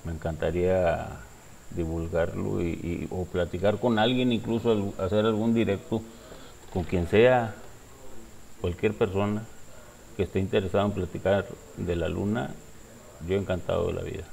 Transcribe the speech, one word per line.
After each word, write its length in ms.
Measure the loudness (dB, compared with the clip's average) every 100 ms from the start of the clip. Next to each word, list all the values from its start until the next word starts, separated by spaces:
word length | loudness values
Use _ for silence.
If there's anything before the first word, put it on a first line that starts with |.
Me 80 | -6
encantaría 960 | -4 -4 -2 0 2 4 4 4 2 -2 -10 -14 -18 -20 -18 -10
divulgarlo 880 | -4 -2 -2 0 0 0 0 -2 0
y, 60 | 0
y, 400 | -2 -4 -4 -4
o 160 | -6 -2
platicar 540 | 0 0 2 0 2
con 180 | 2 4
alguien, 340 | 4 4 2
incluso 400 | 2 0 0 2
al-, 320 | 2 0 -2
hacer 220 | 0 4 4
algún 300 | 4 2 4
directo 460 | 2 0 0 -4 -4 -16 -18 -16 -16 -18 -6
con 120 | -4
quien 240 | 0 0 4
sea, 480 | 8 8 8 2 -6 -14 -16 -18 -16 -12 -12 -12 -18 -18 -4
cualquier 320 | -4 0 0
persona 500 | 2 0 2 0 0 -4 -14 -16 -16 -18 -20 -16 -4
que 60 |
esté 160 | -2 0
interesado 460 | 2 0 2 2 2
en 60 |
platicar 540 | 0 -4 -2 2 2 0 -10 -14 -8
de 180 | -2 0
la 140 | 0
luna, 440 | 0 0 0 -2 -8 -14 -18 -18 -20 -20 -14 -2
yo 100 | 0
encantado 500 | 0 -2 0 0 0
de 60 |
la 80 | -2
vida. 220 | -4 -8 -10